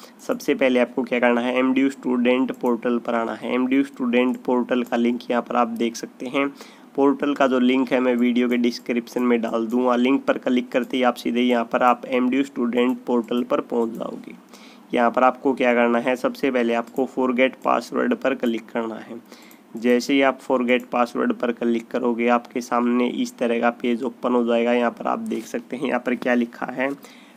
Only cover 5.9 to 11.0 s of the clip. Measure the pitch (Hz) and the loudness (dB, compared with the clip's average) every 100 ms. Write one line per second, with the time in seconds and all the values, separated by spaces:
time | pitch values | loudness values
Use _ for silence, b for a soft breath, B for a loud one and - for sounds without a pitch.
5.9 | 117 110 - 131 139 139 139 B B B | -4 -12 -12 -6 -2 -2 -4 B B B
6.9 | - 139 139 143 143 135 127 123 131 127 | 2 2 2 0 2 2 4 4 2 2
7.9 | 131 127 123 123 120 123 123 120 117 - | 2 2 2 2 2 2 2 0 -2 -4
8.9 | 120 117 - 123 120 110 117 113 120 127 | -4 -4 -2 2 2 0 -2 -2 0 2
9.9 | 120 123 135 139 - 135 123 123 135 117 | 2 4 2 0 -2 0 0 0 -2 -2
10.9 | 135 | 0